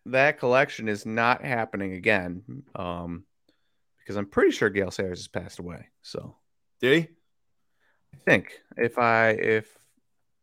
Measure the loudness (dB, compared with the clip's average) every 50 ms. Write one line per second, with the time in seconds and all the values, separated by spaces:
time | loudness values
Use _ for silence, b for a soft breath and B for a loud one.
0 | _ -2 2 2 2 2 2 0 0 2 4 4 2 2 -2 -8 -4 -4 -4 -4
1 | -6 -6 -2 0 2 2 2 0 -2 -4 -4 -4 -4 -4 -6 -6 -6 -6 -8 -2
2 | 2 2 2 2 0 -4 -8 -10 -12 -14 -16 -16 -16 _ _ -8 -6 -6 -6 -6
3 | -8 -8 -10 -10 -12 _ _ _ _ _ _ _ _ _ _ _ _ _ _ _
4 | _ -8 -6 -6 -6 -2 0 2 2 2 2 2 0 2 2 0 -2 -2 -4 -6
5 | -6 -6 -6 -10 -12 -10 -10 -10 -10 -10 -14 -14 -12 -12 -14 -14 -18 _ _ _
6 | _ -14 -12 -12 -12 -12 -18 _ _ _ _ _ _ _ _ _ 2 4 4 4
7 | 2 -2 _ _ _ _ _ _ _ _ _ _ _ _ _ _ _ _ _ _
8 | _ _ -20 -6 _ 4 4 4 2 -4 -16 -20 _ _ -4 -2 -2 -2 2 2
9 | 4 4 6 6 4 4 2 2 2 2 0 0 -2 -6 _ _ _ _ _ _
10 | _ _ _ _ _ _ _ _